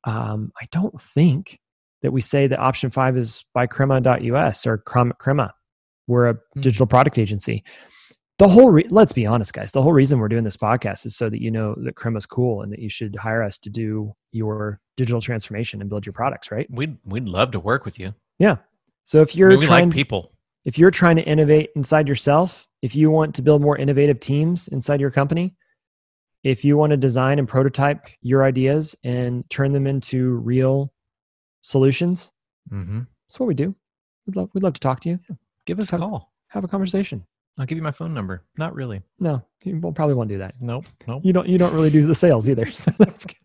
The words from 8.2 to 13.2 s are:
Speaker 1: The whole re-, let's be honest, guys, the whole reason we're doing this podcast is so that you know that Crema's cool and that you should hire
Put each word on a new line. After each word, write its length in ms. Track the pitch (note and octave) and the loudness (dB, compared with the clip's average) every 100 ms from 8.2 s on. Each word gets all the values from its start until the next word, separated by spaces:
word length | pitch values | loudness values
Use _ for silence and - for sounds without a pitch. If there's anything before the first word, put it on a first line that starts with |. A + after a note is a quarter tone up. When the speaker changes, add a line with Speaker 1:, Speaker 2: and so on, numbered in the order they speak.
| _ - | _ 4
Speaker 1:
The 80 | G3 | 8
whole 240 | G3 C4 | 10 10
re-, 160 | D#3 - | 8 6
let's 220 | G3 G#3 | 4 4
be 120 | - G#2+ | 2 0
honest, 280 | A#2 G#2+ | 0 -2
guys, 180 | - G#2 | -10 -4
the 100 | C#3 | 0
whole 120 | C3+ | 4
reason 240 | D3+ C3+ C#3 | 4 4 2
we're 80 | G#2+ | 0
doing 160 | A2+ | -2
this 120 | A2 - | -4 -4
podcast 460 | G#2+ A#2+ G#2+ G2 A2 | -2 -2 -2 -8 -10
is 100 | - | -6
so 120 | A2+ | -6
that 100 | A2+ | -4
you 100 | A#2 | -4
know 240 | A2 G#2+ A2 | -4 -4 -6
that 140 | B2 - | -10 -8
Crema's 300 | A#2 A2+ - | -6 -6 -6
cool 340 | - B2 G#2 | -4 -2 -4
and 80 | G#2 | -8
that 60 | G#2 | -12
you 120 | G#2+ | -12
should 260 | - A2 | -10 -10
hire 260 | G2+ | -8